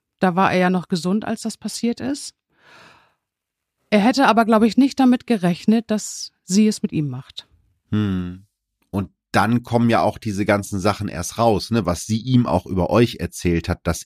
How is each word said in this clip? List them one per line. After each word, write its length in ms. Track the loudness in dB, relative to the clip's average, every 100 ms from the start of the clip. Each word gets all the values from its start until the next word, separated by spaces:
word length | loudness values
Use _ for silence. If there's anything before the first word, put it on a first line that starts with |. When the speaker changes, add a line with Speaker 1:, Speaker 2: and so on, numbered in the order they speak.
| _ _
Speaker 1:
Da 160 | 0 2
war 180 | 2
er 60 | 2
ja 100 | 2
noch 200 | 0 -2
gesund, 360 | -4 -2 -2 -2
als 160 | -6
das 160 | -8 -10
passiert 420 | -12 -6 -4 -4
ist. 360 | -6 -8 -10 -18 _ _ _ -20 -20 _ _ _ _ _ _ _ _ _ _
Er 100 | 2
hätte 280 | 2 4 4
aber, 180 | 4 4
glaub 160 | 4
ich, 160 | 4 4
nicht 220 | 2 4
damit 260 | 4 2 0
gerechnet, 640 | 0 0 0 0 0 0
dass 440 | -6 -6 -12 -16 _
sie 240 | -2 2 2
es 160 | 0
mit 80 | -4
ihm 180 | -4 -4
macht. 380 | -8 -14 -20 -20 _ _ _ _
Speaker 2:
Hm. 560 | -2 0 -2 -4 -10 -18 _ _ _ _
Und 180 | -8 -8 _ _
dann 320 | 0 2 0
kommen 260 | 0 0 2
ja 140 | 2
auch 160 | 0 -2
diese 260 | -6 -4 0
ganzen 340 | 0 -2 -2
Sachen 280 | -2 -2 -6
erst 320 | -8 -8 -2
raus, 320 | 0 0 0
ne, 160 | -2 -2
was 180 | -4 -2
sie 140 | -4
ihm 260 | 2 2 2
auch 220 | 0 -2
über 240 | -2 0
euch 240 | 2 2 0
erzählt 540 | -10 -4 -2 -2 -2
hat, 180 | -4 -4
dass 180 | -6